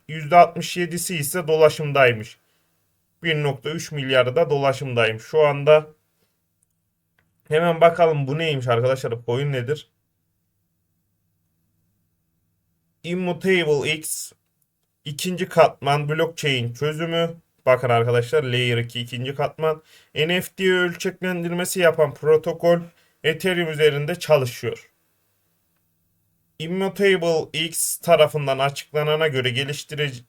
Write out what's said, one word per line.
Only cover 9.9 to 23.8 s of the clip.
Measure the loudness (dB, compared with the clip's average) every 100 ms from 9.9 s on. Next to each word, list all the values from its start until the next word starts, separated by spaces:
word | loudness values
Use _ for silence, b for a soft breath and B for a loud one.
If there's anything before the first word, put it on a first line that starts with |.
| _ _ _ _ _ _ _ _ _ _ _ _ _ _ _ _ _ _ _ _ _ _ _ _ _ _ _ _ _ _ _
Immutable | -8 -6 -4 -4 0 0 2 0 0
X | -4 -6 -10 -10 _ _ _ _ _ _ _ -14
ikinci | -8 -6 -6 -4
katman | 4 4 4 -2 -2 0
blockchain | -2 -2 -2 -4 -2 -4
çözümü. | -4 -6 -4 -4 -2 -2 -6 _ _ 2
Bakın | 2 4
arkadaşlar, | 2 2 0 2 -2
Layer | 0 -2 0 -2
iki | -4 -8
ikinci | -10 -10 -10 -6
katman. | -6 -2 -4 -4 b b b -4
N | -2 -2
F | -4 -2
T | 0
ölçeklendirmesi | 2 0 -2 -8 -6 -6 -4 -4 -4 -4 2
yapan | 2 4 0
protokol | 0 2 2 2 0 2 2 -2 _ _ _
Ethereum | -4 -2 -2 -2 -2
üzerinde | 2